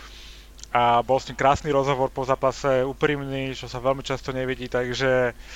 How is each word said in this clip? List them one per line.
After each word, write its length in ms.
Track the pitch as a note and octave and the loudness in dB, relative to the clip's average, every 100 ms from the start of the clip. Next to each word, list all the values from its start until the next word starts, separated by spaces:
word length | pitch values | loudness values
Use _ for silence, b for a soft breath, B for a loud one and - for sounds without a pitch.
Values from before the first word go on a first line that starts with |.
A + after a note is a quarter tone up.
| B B B B B - - | B B B B B -18 -2
a 320 | A#2+ A#2+ A#2+ | 2 4 4
bol 160 | A#2 C3 | 4 0
s 80 | - | 0
ním 100 | B2+ | 2
krásny 340 | C#3 C#3+ D#3 | 4 4 2
rozhovor 400 | C#3 C3+ C3 C3 | 2 2 2 0
po 120 | - | 0
zápase, 600 | B2+ C3 C3+ - C#3 C3 | -2 0 0 0 0 2
úprimný, 720 | C3+ C3 D#3 C#3+ C#3 C3+ C3+ | 0 0 0 0 -4 -6 -6
čo 120 | B2+ A#2+ | -8 -10
sa 120 | B2+ | -4
veľmi 240 | B2 C#3 | 0 0
často 280 | B2+ C3 - | -2 -6 -4
nevidí, 360 | C3 B2+ B2+ B2 | -4 -4 -4 -4
takže 680 | B2+ B2 A#2+ C3 B2+ B2 A#2 B | -2 -2 0 2 4 2 -2 B